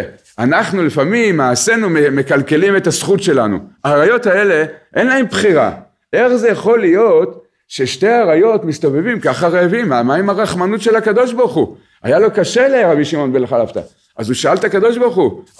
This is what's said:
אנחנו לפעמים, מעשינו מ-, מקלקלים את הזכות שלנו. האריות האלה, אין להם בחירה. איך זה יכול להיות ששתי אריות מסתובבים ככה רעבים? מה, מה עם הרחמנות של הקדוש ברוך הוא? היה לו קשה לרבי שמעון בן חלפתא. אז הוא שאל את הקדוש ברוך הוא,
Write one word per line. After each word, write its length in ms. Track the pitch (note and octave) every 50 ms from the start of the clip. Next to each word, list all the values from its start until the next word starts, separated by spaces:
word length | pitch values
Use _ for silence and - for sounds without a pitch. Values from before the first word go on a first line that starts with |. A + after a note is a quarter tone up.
| G2 - - - _ _ _ -
אנחנו 440 | A#2 C3 D#3+ G3+ A3+ E3 F#3 F#3+
לפעמים, 540 | E3 C#3+ G#2+ C#3+ C#3 F3 A3 A#3+ A3+ G#3 F3
מעשינו 540 | D3+ C3+ B2+ B2 - - G#3+ A3+ A3+ G#3+ F#3
מ-, 260 | E3 D3+ D3 C#3+ C3+
מקלקלים 600 | C#3 C3+ - D3+ C#3 C#3 - D#3 D#3 F#3+ G3+ G3
את 100 | F#3 -
הזכות 360 | E3+ C#3+ - - - G3+ F#3+
שלנו. 360 | - F3 C#3+ B2+ A2 G#2 G2 - - - - _ -
האריות 420 | C#3+ D3 C#3+ D#3 G3+ A#3+ A#3 A#3
האלה, 380 | G3+ F3+ G3+ G#3 G3 E3 D3+ D#3 D#3 - - _ _ -
אין 120 | E3+ A3
להם 200 | C4 C4 C4+ B3
בחירה. 460 | - - G3 G#3 G#3 E3 C#3+ A#2 F#2+ F2 - - _ _ _ _ _
איך 220 | - G3 B3 B3 B3
זה 140 | A3+ A3 A#3
יכול 320 | F#3+ - - G#3 A#3 A#3
להיות 640 | G3 E3 E3+ G3+ A#3 G#3+ E3+ D#3+ F#3 F#3 - - - _ _ _ _ _
ששתי 400 | - - C3 B2+ - - F#3+ G#3+
אריות 560 | A#3+ A#3+ A3 E3 D#3 E3 G#3 A3+ A3 - F3+
מסתובבים 560 | D#3+ C#3+ - E3 C#3+ C3+ D3+ E3+ - A3+ G3
ככה 280 | D3+ C#3+ B2+ C3 F3 E3+
רעבים? 400 | E3+ F3+ F3+ E3+ G#3 A#3+ A#3 D3+
מה, 140 | C3 A#2+
מה 120 | A#2+ B2+ C#3+
עם 160 | F3 G3 G3+
הרחמנות 500 | G3 G#3+ G#3+ - E3 F3+ F3+ F#3+ G#3+ A3
של 160 | G#3 A#3 A3
הקדוש 360 | A3+ A3 A3 G3+ A#3+ B3+ B3
ברוך 220 | A#3 B3+ A#3+ - -
הוא? 220 | D#3+ A2+ - - - _ _ _ _
היה 160 | - A#2 C#3+ F3+
לו 100 | A3 G#3+ -
קשה 340 | G#3 E3+ - - A#3+ C4 C#4
לרבי 360 | C4+ B3 G3+ E3+ D3+ D3 D3
שמעון 280 | D3 E3 D3 C#3+ B2+
בן 140 | B2+ C3 B2
חלפתא. 340 | A#2+ C3 A#2+ A2+ - - F#2+ - - _ _ _ _ _
אז 120 | - A2 A2+
הוא 60 | B2+
שאל 220 | - - C#3+ F3
את 80 | - A3+
הקדוש 340 | G#3 G3 F#3+ G#3 A#3 A#3+ B3
ברוך 180 | B3 A#3 F3
הוא, 260 | F#3+ D3+ G#2+ F#2 - - _ _